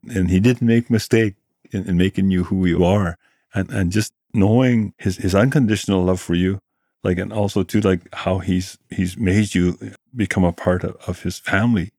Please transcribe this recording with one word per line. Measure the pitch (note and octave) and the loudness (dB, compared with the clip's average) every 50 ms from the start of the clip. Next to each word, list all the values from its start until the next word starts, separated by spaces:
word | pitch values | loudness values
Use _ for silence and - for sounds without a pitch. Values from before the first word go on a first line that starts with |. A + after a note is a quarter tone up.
| - - | -14 -6
And | - F#2+ F#2 F2 | -2 -2 0 2
he | F2+ F#2 | 2 4
didn't | G2 B2 B2+ A#2+ B2 | 4 4 2 2 2
make | A#2 A#2 A#2 A#2 _ | 2 2 2 2 _
mistake | A#2 A2 - - - A2+ A2+ G#2 F#2+ _ _ _ _ _ _ _ | -2 -2 0 2 2 2 2 0 -4 _ _ _ _ _ _ _
in, | - G2 F2+ - | -8 -6 -4 0
in | F#2 | 2
making | F2 F2+ F#2+ - - G2 F#2+ | 2 2 2 2 0 0 2
you | F#2+ F2+ F2+ | 2 0 0
who | - F#2+ F#2+ F#2 | -2 -2 0 0
you | F2+ E2+ F2 F2 | 0 2 2 2
are. | F2 F#2+ G#2 G2 E2+ E2 _ _ _ _ _ _ _ - | 2 2 2 0 -2 -4 _ _ _ _ _ _ _ -6
And, | G2 F#2+ - | -6 -6 -4
and | - G#2+ F#2+ E2+ | -4 -2 -2 0
just | F2+ A2 A2 - _ _ _ _ | 0 -2 -2 -4 _ _ _ _
knowing | _ G#2+ G2 G2 A2 A#2+ C3 B2+ B2 A2+ G#2+ G2 - _ | _ 0 2 4 4 4 4 4 2 0 0 -2 -8 _
his, | - G2+ F#2 - | -4 -4 -4 -2
his | - F#2+ F2 | -2 0 2
unconditional | G2 A2 C3+ C3 D#3 C3 G#2+ A2 F#2+ - - G2+ F#2 F2+ | 4 2 4 2 2 2 2 0 -2 0 0 0 2 2
love | F#2 F#2 F2+ | 0 0 -2
for | - - F2 | -2 -2 -2
you, | E2+ F2+ F#2 G2 F#2+ _ _ _ _ _ _ _ _ _ | 0 0 0 -2 -4 _ _ _ _ _ _ _ _ _
like, | G2 F#2 F2 | -2 -2 -2
and | F#2+ F#2+ | -4 -6
also | A2 A2 G2+ G2+ - G#2 | -4 -2 -2 -2 0 -2
too, | F#2+ - - G#2+ | -2 0 0 0
like, | G#2 G2 F#2+ E2+ - - - | 2 2 0 0 -4 -12 -16
how | - - F2 F#2 F#2+ | -8 -4 -4 -4 -2
he's, | F2 F#2 F#2 F#2 F#2 - - _ _ _ | -2 -2 -2 -2 -2 -6 -14 _ _ _
he's | - - F#2 F2+ - | -6 -4 -4 -4 -4
made | - A#2 A#2 G2 G#2 G#2+ G2 - | -4 -2 0 2 2 0 0 0
you | - F2+ F2+ F2 - - G#2 G2+ - _ _ - | 0 0 0 -2 -4 -12 -16 -16 -18 _ _ -6
become | B2 G#2+ F#2 - - | -6 -6 -4 0 0
a | F#2 F2 | 0 0
part | E2+ - - - F2+ F2+ | 0 -2 -2 -2 -2 -2
of, | - - - - - | -2 -6 -10 -10 -10
of | - F#2 - | -12 -10 -8
his | - F2+ F2+ - | -8 -10 -10 -8
family | _ - - G2 G#2+ A#2+ A#2+ G2 E2 G2 _ | _ -4 -2 0 0 2 0 0 -2 -4 _